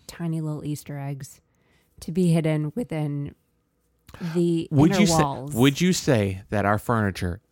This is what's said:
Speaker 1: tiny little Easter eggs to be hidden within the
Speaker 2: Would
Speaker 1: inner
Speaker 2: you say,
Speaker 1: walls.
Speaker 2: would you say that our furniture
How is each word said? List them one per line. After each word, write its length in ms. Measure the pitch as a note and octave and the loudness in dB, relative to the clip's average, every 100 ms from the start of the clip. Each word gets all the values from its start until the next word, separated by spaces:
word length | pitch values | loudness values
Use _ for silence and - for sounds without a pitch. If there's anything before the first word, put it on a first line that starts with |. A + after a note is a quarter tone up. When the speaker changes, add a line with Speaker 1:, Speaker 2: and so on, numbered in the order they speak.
| - | -16
Speaker 1:
tiny 340 | - E3+ D#3+ | -8 -6 -4
little 240 | D#3 D3+ D3 | -4 -6 -8
Easter 320 | D3 - C#3+ | -10 -10 -10
eggs 400 | C#3 C#3 C3+ - _ _ _ _ _ - | -8 -10 -14 -20 _ _ _ _ _ -16
to 100 | - | -6
be 200 | E3 F3 | 0 4
hidden 400 | E3 D#3 D#3 D3+ A#3+ | 4 2 0 -2 -6
within 600 | A#3+ D#3+ D3 C#3+ C#3 - _ _ _ _ _ _ - - E3+ F3 | -8 -4 -4 -4 -8 -12 _ _ _ _ _ _ -20 -12 -6 0
the 320 | F3 E3 - | 0 0 0
Speaker 2:
Would 200 | C#3 E3+ | 4 4
Speaker 1:
inner 80 | F#3+ | 6
Speaker 2:
you 80 | F#3+ | 4
say, 160 | D#3+ | 4
Speaker 1:
walls. 300 | D3 A#2+ C#3 | 2 -2 -6
Speaker 2:
would 260 | A2 C#3 C#3 | 2 2 4
you 120 | F3+ | 0
say 480 | F3 - A#2 G2 F#2+ - | 2 2 2 2 -4 -4
that 160 | G#2 G2 | -2 0
our 120 | G#2 | 0
furniture 640 | - A2+ G2+ F2+ F2+ F2 _ | 0 0 0 -2 -6 -6 _